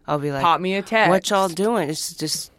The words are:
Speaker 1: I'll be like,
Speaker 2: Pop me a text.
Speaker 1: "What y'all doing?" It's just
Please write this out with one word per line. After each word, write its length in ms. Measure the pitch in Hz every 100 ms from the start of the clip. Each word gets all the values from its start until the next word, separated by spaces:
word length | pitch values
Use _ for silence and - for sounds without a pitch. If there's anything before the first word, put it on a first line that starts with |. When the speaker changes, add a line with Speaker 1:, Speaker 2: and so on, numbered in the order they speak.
| -
Speaker 1:
I'll 100 | 147
be 140 | 147
like, 100 | 139
Speaker 2:
Pop 180 | 170 160
me 140 | 185
a 80 | 196
text. 280 | 196 220 185
Speaker 1:
"What 200 | 185 -
y'all 180 | 196 190
doing?" 400 | 165 208 226 147
It's 220 | 156 -
just 380 | - 156 - -